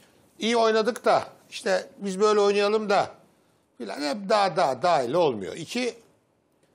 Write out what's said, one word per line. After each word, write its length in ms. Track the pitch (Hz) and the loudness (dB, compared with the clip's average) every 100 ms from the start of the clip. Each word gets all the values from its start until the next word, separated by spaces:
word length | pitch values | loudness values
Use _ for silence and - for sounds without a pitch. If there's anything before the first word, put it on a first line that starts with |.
| _ _ _ - | _ _ _ -8
iyi 180 | 220 233 | -2 0
oynadık 480 | 226 220 220 220 226 | 2 2 0 -2 2
da, 180 | 156 - - _ | 2 0 -12 _
işte 400 | - 208 185 - - | -8 -2 -2 -4 -10
biz 220 | 202 185 | -8 0
böyle 200 | 214 208 | 2 4
oynayalım 500 | 202 202 202 214 208 | 4 2 2 0 0
da" 200 | 190 110 - _ _ _ _ _ - | 0 0 -6 _ _ _ _ _ -16
filan, 240 | 214 254 | -12 -6
hep 280 | 294 226 196 | -6 -6 0
daha, 260 | 214 196 165 | 2 2 2
daha, 240 | 156 120 | 0 0
daha 200 | 175 160 | 0 2
ile 160 | 120 170 | 2 2
olmuyor. 380 | 156 110 87 92 | 0 0 -8 -10
İki, 380 | 156 240 247 - - _ _ _ _ _ _ | -8 -6 -6 -8 -18 _ _ _ _ _ _